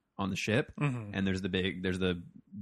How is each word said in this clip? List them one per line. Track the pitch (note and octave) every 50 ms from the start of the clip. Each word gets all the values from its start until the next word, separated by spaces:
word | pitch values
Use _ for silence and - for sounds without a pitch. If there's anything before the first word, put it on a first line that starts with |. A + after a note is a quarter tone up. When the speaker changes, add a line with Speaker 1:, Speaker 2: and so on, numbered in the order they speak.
| _ _ _ -
Speaker 1:
on | G2 G2
the | G2
ship, | - - - G#2+ B2+ D#3 - - -
Speaker 2:
Mm-hmm. | D3+ C#3+ B2+ A#2+ A2 G#2 G#2
Speaker 1:
and | G2 G2
there's | F#2+ F#2 F#2
the | F#2+ F#2+
big, | F2+ F#2+ F#2 F#2+ - F2+
there's | F#2 F#2 F#2 F#2
the | F#2 F#2 F2+ F2 F2 - - - - _ - G#2